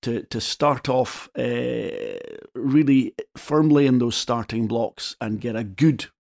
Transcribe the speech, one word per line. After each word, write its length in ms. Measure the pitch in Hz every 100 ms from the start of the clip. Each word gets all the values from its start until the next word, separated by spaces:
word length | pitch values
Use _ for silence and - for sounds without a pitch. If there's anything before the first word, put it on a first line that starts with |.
to, 200 | - 117
to 160 | - 117
start 480 | - - 147 131 -
off, 400 | 127 127 - - -
uh, 800 | 123 120 123 117 104 - - - - - -
really 600 | - 135 139 143 135 123 - - -
firmly 500 | - 151 156 147 143
in 120 | 127
those 180 | 120 110
starting 500 | - 117 110 113 110
blocks 500 | 113 113 - - -
and 200 | 113 107
get 160 | 120 113
a 80 |
good 420 | 104 95 156 131 - _